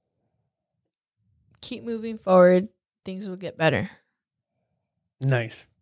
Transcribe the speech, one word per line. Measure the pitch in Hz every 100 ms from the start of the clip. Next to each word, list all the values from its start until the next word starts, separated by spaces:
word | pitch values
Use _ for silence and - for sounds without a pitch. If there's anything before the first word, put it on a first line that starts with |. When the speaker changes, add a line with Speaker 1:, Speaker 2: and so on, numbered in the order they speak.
| _ _ _ _ _ _ _ _ _ _ _ _ _ _ _ _
Speaker 1:
keep | - 226
moving | 233 226 226 220
forward. | - 185 180 180 208 - _ _
Things | - 190 202
will | 185
get | 170 -
better. | 160 113 190 - _ _ _ _ _ _ _ _ _ _ _ _
Speaker 2:
Nice. | 135 127 110 - - _